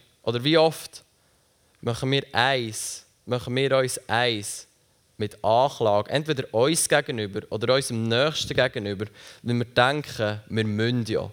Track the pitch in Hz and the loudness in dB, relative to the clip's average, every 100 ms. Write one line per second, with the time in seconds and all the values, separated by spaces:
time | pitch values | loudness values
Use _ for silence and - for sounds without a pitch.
0 | _ _ - 117 131 160 160 156 - - | _ _ -6 -2 2 4 4 2 -10 -20
1 | - _ _ _ _ _ _ _ - 117 | -20 _ _ _ _ _ _ _ -6 -4
2 | 131 139 139 - 127 135 113 107 - - | 0 -2 0 0 2 0 -4 -8 -10 -12
3 | - _ - 123 123 127 135 135 131 - | -16 _ -6 -6 -2 -2 2 2 0 -4
4 | - 110 123 110 104 - - _ _ _ | -2 0 0 -2 -6 -12 -16 _ _ _
5 | _ - 107 - 98 117 139 - 110 104 | _ -8 -8 -2 2 4 4 2 2 2
6 | 107 139 156 135 - 110 131 165 - 147 | 2 -2 -2 -4 -2 2 2 2 2 2
7 | 147 120 104 104 - 110 117 131 135 117 | 0 -4 -6 -6 -6 -2 2 2 0 -2
8 | 113 117 147 147 - 139 127 - 101 98 | 0 2 2 0 -2 0 0 -2 -6 -6
9 | 107 - - - 120 120 120 - 123 147 | -8 -10 -20 -10 -2 -2 0 4 4 2
10 | 143 - 107 107 - 110 107 104 113 123 | -4 -4 -2 -4 -4 -2 0 0 0 0
11 | 110 92 101 | -2 -4 -4